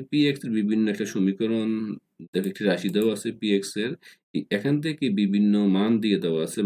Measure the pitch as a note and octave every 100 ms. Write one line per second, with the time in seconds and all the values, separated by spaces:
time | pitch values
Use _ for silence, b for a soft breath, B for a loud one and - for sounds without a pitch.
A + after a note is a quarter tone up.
0 | C3+ D3 D3 C#3+ B2 A2 G#2 A2 G#2+ G#2
1 | G#2 G#2+ F#2+ G2 A2 A2+ A2 A2 G#2+ G2+
2 | - - E2 F2+ G2 - G#2 F2+ G2+ G2+
3 | A2+ G#2 A#2 - G#2+ G2 G2 G#2+ A2+ E3+
4 | B B _ - - G2+ C3+ D3 D#3 D3+
5 | C3 G2+ G2+ G2+ G#2 G#2 G2+ F#2+ G#2+ A2+
6 | G#2+ F#2 F2 D#2+ D#2+ -